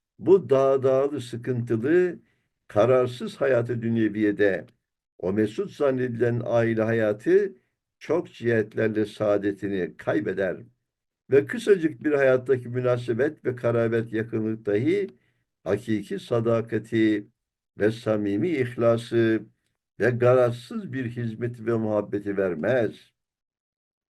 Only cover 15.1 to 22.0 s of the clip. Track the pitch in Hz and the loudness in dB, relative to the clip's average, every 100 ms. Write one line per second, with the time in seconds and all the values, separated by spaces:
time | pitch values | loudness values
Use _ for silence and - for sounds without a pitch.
15.1 | - _ _ _ _ - 101 - 107 101 | -10 _ _ _ _ -4 -4 -2 -4 -4
16.1 | 196 - 120 113 113 113 110 107 117 110 | -10 -4 -2 0 0 -2 -6 -2 2 2
17.1 | 104 104 _ _ _ _ - 104 117 - | 2 -4 _ _ _ _ 0 0 0 -2
18.1 | 107 101 101 175 151 120 123 117 117 117 | -2 0 -2 -2 -2 -2 0 2 2 0
19.1 | 117 113 110 - _ _ _ _ - 110 | 2 2 0 -4 _ _ _ _ -2 0
20.1 | 120 120 127 120 117 - 233 185 131 120 | 2 4 4 4 0 -10 -12 -8 -8 -8
21.1 | 120 117 110 120 120 110 117 110 107 | -6 -8 -6 -8 -6 -2 -2 0 -2